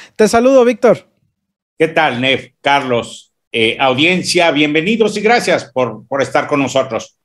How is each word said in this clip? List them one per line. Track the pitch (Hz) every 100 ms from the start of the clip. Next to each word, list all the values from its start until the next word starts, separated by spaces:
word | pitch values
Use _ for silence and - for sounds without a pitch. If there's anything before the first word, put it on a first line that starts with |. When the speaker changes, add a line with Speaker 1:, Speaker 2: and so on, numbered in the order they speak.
| - -
Speaker 1:
Te | 214
saludo, | 233 254 269 240
Víctor. | 220 233 175 - _ _ _ _ _ _ _
Speaker 2:
¿Qué | 160
tal, | 165 151 120
Nef, | 131 131 - _
Carlos? | 139 143 131 117 113 - _ _ _
Eh, | 117 113 -
audiencia, | 135 127 165 180 - 175 170
bienvenidos | 143 151 156 175 226 214 208
y |
gracias | 208 240 - 151 -
por, | 127 123 107 -
por | 139
estar | 123 151 147
con | 143
nosotros. | 131 135 123 117 - _